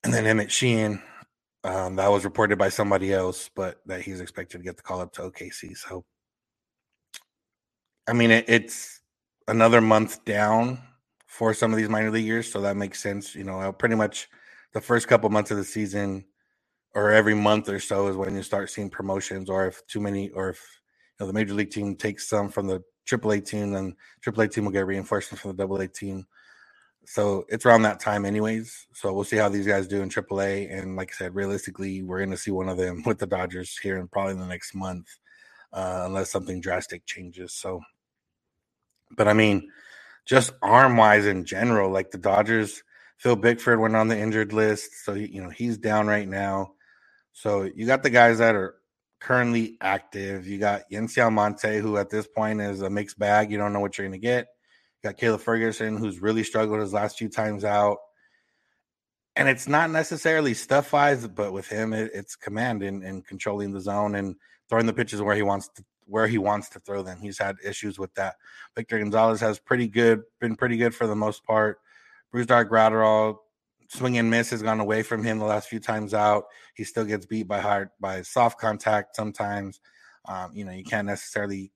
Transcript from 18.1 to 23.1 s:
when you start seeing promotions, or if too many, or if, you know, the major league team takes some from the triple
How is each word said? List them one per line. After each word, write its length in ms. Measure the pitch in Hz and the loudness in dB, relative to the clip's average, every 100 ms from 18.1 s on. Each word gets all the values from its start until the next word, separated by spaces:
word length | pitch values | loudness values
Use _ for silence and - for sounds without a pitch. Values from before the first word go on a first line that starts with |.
| 95 | -2
when 200 | 95 98 | -4 -6
you 60 | |
start 280 | 92 117 95 | -4 -4 -4
seeing 200 | - 98 | -8 -10
promotions, 580 | - 98 95 - 98 95 | -8 -6 -6 -6 -10 -4
or 180 | 95 95 | -2 -2
if 180 | - _ | -4 _
too 140 | 107 | -6
many, 280 | 104 98 98 | -4 -4 -6
or 200 | 95 95 | -6 -6
if, 300 | 90 - _ _ _ _ _ | -8 -18 _ _ _ _ _
you 60 | |
know, 20 | 95 | -4
the 60 | |
major 220 | 101 104 | -2 -2
league 160 | 101 104 | -2 -4
team 260 | 107 101 95 | -4 -8 -4
takes 320 | 107 101 - | -6 -6 -4
some 220 | 107 101 | -2 -2
from 160 | 104 98 | -4 -4
the 160 | 92 - _ | -6 -8 _
triple 280 | - | -4